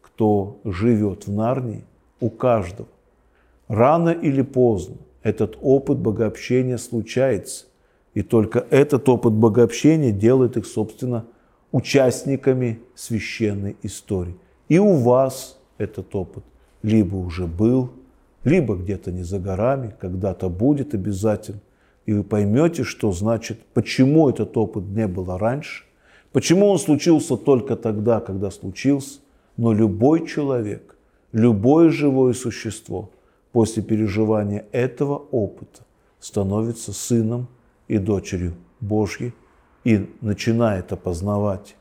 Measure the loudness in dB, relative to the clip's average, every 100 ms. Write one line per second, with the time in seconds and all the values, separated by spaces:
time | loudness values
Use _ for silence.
0 | _ 0 2 2 -2 -8 -8 -2 2 2
1 | 0 -4 -6 -4 -2 -2 -6 -10 -16 _
2 | _ _ -6 -2 0 2 0 -12 -18 _
3 | _ _ _ _ _ _ _ 2 4 4
4 | 2 0 0 0 0 2 2 2 -6 -16
5 | -20 _ -6 -2 -4 -2 0 2 2 -2
6 | -2 -2 -4 -4 -2 -2 0 -6 -6 -8
7 | -4 -2 0 -2 -6 -16 _ _ _ _
8 | _ -8 2 2 2 -2 2 2 4 2
9 | 2 2 2 4 4 6 2 4 4 4
10 | 2 2 4 4 2 0 -6 -6 -6 -6
11 | -6 -6 -8 _ _ _ _ -4 2 2
12 | 4 2 -4 0 0 0 -2 -6 -14 -20
13 | -6 -6 -6 -4 -2 -2 -6 -8 -12 -14
14 | -6 -4 -4 -12 _ _ _ 4 4 4
15 | 4 4 2 -4 -16 -20 _ _ -10 -8
16 | -10 -8 -8 -12 -20 _ _ _ 0 2
17 | 2 -2 -6 -6 -6 0 2 2 -2 -10
18 | -20 _ _ _ 0 2 0 -4 -4 -6
19 | -6 -8 -6 -6 -4 -2 -2 -2 -6 -10
20 | -10 -4 -4 -4 -6 0 0 0 -2 -6
21 | -4 -2 -2 -2 -6 -16 _ _ _ _
22 | -4 -2 0 0 2 4 2 0 -8 -2
23 | -2 -2 -2 -2 -4 -14 _ -4 -2 2
24 | 4 6 4 2 -2 -2 -2 -4 -6 -4
25 | -4 -4 -8 -4 -2 -4 -10 -16 _ _
26 | _ _ _ -2 2 4 6 4 2 2
27 | 4 4 2 -2 4 2 2 -4 -2 -2
28 | 0 0 -2 -6 -6 -8 -14 -2 0 0
29 | -2 -18 _ _ _ -2 2 4 2 4
30 | 4 4 0 -4 -2 -2 -4 -10 -16 _
31 | _ _ _ 2 4 4 4 6 6 4
32 | 0 4 2 0 -6 -8 -10 -12 -10 -12
33 | -12 _ _ _ _ 0 2 0 -2 -2
34 | 0 0 0 0 0 -4 -6 -4 -4 -4
35 | -4 -4 -4 -4 -4 -8 -20 _ _ _
36 | _ _ -8 -4 -2 -2 -4 -6 -12 -10
37 | -2 0 0 -4 -8 _ _ _ -4 -2
38 | 0 -2 -4 -6 -6 -8 _ _ -4 -2
39 | -2 -4 -10 -12 _ _ _ _ 0 0
40 | 0 -8 -6 -4 -2 0 0 -2 -6 -8
41 | -6 -4 -2 -2 -2 -4 -10 _